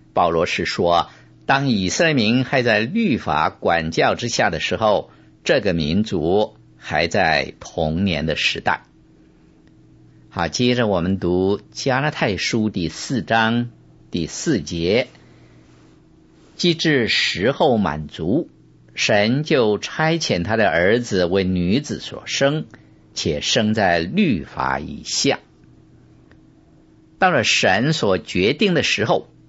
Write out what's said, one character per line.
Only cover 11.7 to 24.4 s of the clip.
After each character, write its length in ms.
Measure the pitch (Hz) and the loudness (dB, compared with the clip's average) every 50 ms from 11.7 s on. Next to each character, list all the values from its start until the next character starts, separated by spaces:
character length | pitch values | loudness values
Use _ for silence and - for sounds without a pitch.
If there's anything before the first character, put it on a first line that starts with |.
加 280 | - - - 135 123 131 | -10 -4 -2 0 0 0
拉 120 | 147 151 | 0 -2
太 260 | - - 165 117 95 | -2 -2 -2 -2 -2
书 320 | 85 - - 120 113 110 107 | -2 -4 -2 0 0 0 0
第 180 | - 101 82 | -2 -2 -4
四 340 | 78 - - - - 139 113 85 | -4 -6 -8 -8 -6 -4 -4 -2
章 460 | - 113 113 113 113 117 120 120 120 - - - - - - - - | 0 2 2 2 2 2 0 -2 -4 -8 -16 -20 -20 -20 -20 -14 -8
第 140 | - 87 78 | -6 -6 -6
四 340 | - - - - 175 139 90 | -6 -8 -6 -2 -2 -2 -2
节 460 | 73 82 90 82 82 90 104 123 123 - - - - - - - - - - - - - - - - - - - _ _ _ - _ _ _ - - - - | -2 -4 -6 -2 0 0 2 0 0 -4 -8 -20 -20 -20 -20 -20 -20 -20 -20 -20 -20 -20 -20 -20 -20 -20 -20 -20 _ _ _ -20 _ _ _ -20 -20 -18 -6
，“既 180 | - - 175 160 | -2 0 0 0
至 320 | 160 - 165 147 127 110 | 0 0 2 2 2 2
时 440 | 92 - - - - - 85 95 127 | 0 0 0 -2 -2 -2 0 0 0
候 260 | 139 - - 131 120 | 2 2 2 4 4
满 300 | 110 95 78 73 78 76 | 2 2 0 -2 -4 -8
足， 420 | 73 - - 80 87 117 165 - - _ _ - - - - - - - | -10 -10 -6 -2 -2 0 -2 -2 -6 _ _ -20 -20 -20 -20 -20 -14 -6
神 500 | - - - 113 101 104 113 127 143 147 | -2 0 2 4 4 4 2 0 0 0
就 360 | - 160 131 113 107 104 98 | 2 2 2 4 2 2 0
差 380 | - - - - 160 160 170 | -4 -6 -4 -2 0 0 0
遣 260 | 160 - - 104 87 87 | 0 -2 -2 -2 -2 -2
他 120 | 101 110 | 0 2
的 140 | 110 104 90 | 2 2 4
儿 300 | 76 85 87 98 117 127 | 4 4 4 4 2 2
子 260 | 120 - 107 92 90 | 0 -2 0 0 0
为 180 | 85 92 98 92 | 2 2 0 0
女 360 | 92 92 87 87 90 104 147 | 0 0 0 0 0 0 0
子 180 | 147 - 104 - | -2 -4 -8 -10
所 240 | - - - - - | -10 -12 -16 -14 -10
生， 420 | - - - 135 139 151 160 160 - - - - - - _ - - - | -8 -2 0 0 0 0 -2 -6 -10 -16 -20 -20 -20 -20 _ -20 -14 -8
且 280 | - - 82 76 73 | -6 -4 -4 -2 -2
生 320 | - - - 123 107 107 110 | -2 -2 0 0 2 2 2
在 260 | 110 98 87 85 85 | 2 2 2 2 2
律 440 | 82 92 143 202 208 156 104 76 | 0 -2 -2 0 0 0 0 -2